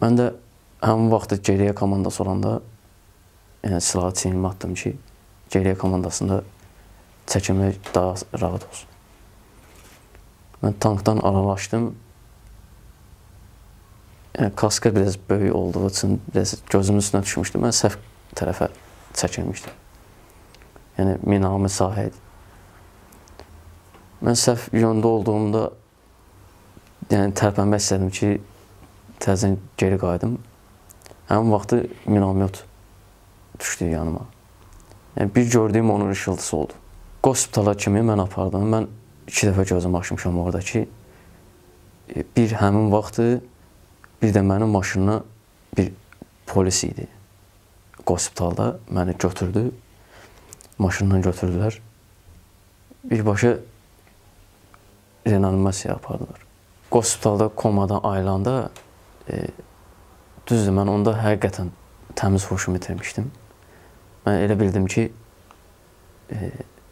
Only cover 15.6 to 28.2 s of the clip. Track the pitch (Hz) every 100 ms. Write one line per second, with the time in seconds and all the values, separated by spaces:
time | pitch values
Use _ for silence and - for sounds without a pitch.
15.6 | 92 87 95 95 98 98 - - 98 -
16.6 | - 98 98 104 101 101 98 - 98 -
17.6 | 120 - 107 - - - - - - 92
18.6 | - - - - - - 87 - 87 98
19.6 | - - - - - - - - - -
20.6 | - - - - 95 90 - 98 95 98
21.6 | 98 - 95 104 107 - - - - -
22.6 | - - - - - - - - - -
23.6 | - - - - - - - 117 - 120
24.6 | - 123 113 110 113 113 101 107 107 110
25.6 | - - _ _ _ _ - - - -
26.6 | - - - - - 104 98 98 104 98
27.6 | 101 104 - 95 95 98